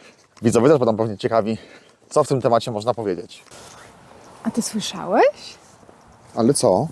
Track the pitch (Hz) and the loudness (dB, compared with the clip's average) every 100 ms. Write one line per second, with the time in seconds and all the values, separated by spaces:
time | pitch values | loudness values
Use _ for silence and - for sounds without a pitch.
0 | - _ _ - 113 113 131 147 113 107 | -20 _ _ -2 2 4 6 4 2 0
1 | 113 98 123 113 107 110 - - _ _ | -2 -4 -2 0 0 -4 -10 -20 _ _
2 | - 151 139 135 123 117 127 104 110 120 | -4 -2 0 0 2 0 0 -6 -4 -4
3 | 101 87 - - - - - - - - | -4 -6 -8 -18 -20 -20 -20 -20 -20 -20
4 | - - - - 226 - - 214 - 170 | -20 -20 -20 -10 -6 -4 -4 -6 -8 -8
5 | 160 226 523 - - - - - - - | -2 2 2 0 -14 -20 -20 -20 -20 -20
6 | _ - - - 113 143 117 92 165 | _ -20 -12 -2 -2 0 2 2 0